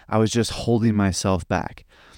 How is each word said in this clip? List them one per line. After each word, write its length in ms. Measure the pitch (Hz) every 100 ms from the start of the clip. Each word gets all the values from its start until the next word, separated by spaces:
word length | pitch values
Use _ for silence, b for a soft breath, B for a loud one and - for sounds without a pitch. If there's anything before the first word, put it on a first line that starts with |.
| B
I 120 | 110
was 120 | 110
just 200 | 117 110
holding 440 | - - 117 113 104
myself 500 | 98 87 101 95 -
back. 380 | 90 - - - B B